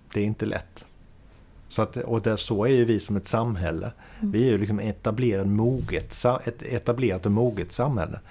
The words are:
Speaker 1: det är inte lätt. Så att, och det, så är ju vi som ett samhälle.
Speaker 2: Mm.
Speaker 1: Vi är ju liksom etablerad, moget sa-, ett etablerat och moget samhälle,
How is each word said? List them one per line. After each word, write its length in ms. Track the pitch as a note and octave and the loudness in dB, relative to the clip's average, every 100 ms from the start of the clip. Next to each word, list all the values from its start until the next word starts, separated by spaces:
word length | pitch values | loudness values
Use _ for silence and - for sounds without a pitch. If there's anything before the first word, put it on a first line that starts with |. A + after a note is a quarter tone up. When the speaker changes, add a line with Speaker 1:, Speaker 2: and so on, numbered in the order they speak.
| - | -6
Speaker 1:
det 60 | G#2 | -2
är 20 | G#2 | 0
inte 200 | G#2+ G#2+ | -2 -4
lätt. 400 | - - - - - - - - - - - - | -6 -10 -20 -20 -20 -20 -20 -20 -20 -20 -20 -8
Så 140 | - | -2
att, 160 | G#2+ - | -2 -2
och 240 | - A2+ | -2 0
det, 160 | A2 G#2+ | 0 -2
så 260 | - G2+ A#2 | 0 0 4
är 40 | |
ju 160 | C3 A#2 | 4 4
vi 140 | G#2+ | 2
som 160 | - G2+ | 0 -4
ett 120 | - | 0
samhälle. 640 | A2+ A#2+ F#2+ E2+ D#2+ G#2 - - - | 0 0 -2 -2 -2 -6 -12 -18 -6
Speaker 2:
Mm. 120 | G#2 | -2
Speaker 1:
Vi 160 | G#2 C3 | 2 4
är 40 | |
ju 60 | G2+ | 4
liksom 220 | G#2 G#2 | 2 0
etablerad, 680 | G#2+ G2+ A#2 A2 B2 G2 G2 | -2 -4 -4 0 0 2 2
moget 680 | G#2 A#2 C3 - D#2+ - | 2 2 0 -2 -6 -4
sa-, 260 | - A#2+ B2+ A#2 | 0 2 0 -4
ett 160 | - | -8
etablerat 640 | - A#2+ - A#2+ B2 F#2 G#2 | -6 -4 -2 0 0 0 2
och 60 | |
moget 400 | G#2 B2 G2+ F2 | 2 2 0 -4
samhälle, 480 | - C3+ A#2 D#2+ - - | -2 -2 -2 -4 -8 -14